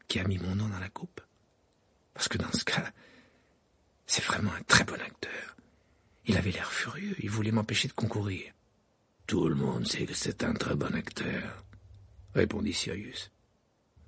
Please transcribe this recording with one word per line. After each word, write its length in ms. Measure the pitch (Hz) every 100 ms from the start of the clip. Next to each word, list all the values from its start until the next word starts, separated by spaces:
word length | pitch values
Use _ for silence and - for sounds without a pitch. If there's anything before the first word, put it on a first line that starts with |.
| -
qui 100 | 104
a 60 |
mis 140 | 95 90
mon 160 | 87
nom 140 | 98 107
dans 120 | 95
la 100 | 95
coupe ? 300 | - 180 - - _ _ _ _ _ _ _ _
Parce 160 | - -
que 100 | -
dans 140 | -
ce 120 | -
cas, 280 | - - - - - - - _ _ _ _ _ _ _ -
c'est 180 | -
vraiment 280 | - - 101
un 100 | -
très 200 | - -
bon 160 | - -
acteur. 560 | - - - - - - - _ _ _ _ _ -
Il 100 | 92
avait 140 | 90
l'air 200 | 87 -
furieux, 440 | - - 151 202 196
il 100 | 104
voulait 220 | 110 107
m'empêcher 360 | 110 104 104 135
de 40 |
concourir. » « 600 | - 110 104 101 95 - - _ _ _ _ _ _ -
Tout 180 | 92 80
le 60 |
monde 320 | 71 67 60 57
sait 180 | -
que 100 | -
c'est 280 | - - -
un 100 | 120
très 220 | - -
bon 180 | 73 -
acteur », 680 | - - - - - - - - - - - - - -
répondit 400 | - - 87 85
Sirius. « 560 | - - - - - - _ _ _ _ _ _ -